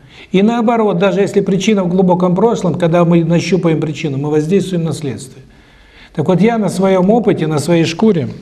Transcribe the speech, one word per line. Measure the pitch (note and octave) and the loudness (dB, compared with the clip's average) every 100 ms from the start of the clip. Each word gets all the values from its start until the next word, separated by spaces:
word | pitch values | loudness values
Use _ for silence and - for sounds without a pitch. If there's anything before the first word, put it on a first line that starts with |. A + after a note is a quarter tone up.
| - - - | -20 -20 -4
И | F#3 | 0
наоборот, | G#3 A#3 A3+ A#3 G#3+ E3+ | 2 2 0 0 0 2
даже | G3 F3+ | 0 0
если | G3+ G3+ | 0 0
причина | F3 F#3 A3 G#3 | 0 0 0 0
в | F3+ | 0
глубоком | F#3 F#3 F3+ F3+ | 0 2 2 0
прошлом, | F3+ A3+ G#3+ F3+ | 2 0 0 -2
когда | C#3+ E3+ F3 | -2 0 2
мы | E3+ F3 | 2 2
нащупаем | D#3+ E3+ - F#3 E3+ D#3+ | 2 0 0 0 0 0
причину, | D#3 C#3+ D#3+ C3+ | -2 -6 -6 -4
мы | D3 | -2
воздействуем | D3+ D#3 G3 - F3 | -2 0 0 0 -4
на | D#3+ | -4
следствие. | C3+ C#3 G#2+ - - - - _ - - - - | -6 -8 -10 -14 -20 -20 -20 _ -20 -20 -20 -12
Так | - D#3 | -4 0
вот, | F3+ | 2
я | G#3+ A3+ | 2 0
на | G3 | -2
своем | F3+ F#3+ F#3+ F3+ | -2 0 2 2
опыте, | A#3 G#3+ E3 D#3+ | 2 0 0 -2
на | D3+ | -2
своей | C3 E3+ | 0 0
шкуре, | E3 - A3 F3+ A#2 - | 0 0 0 2 -2 -8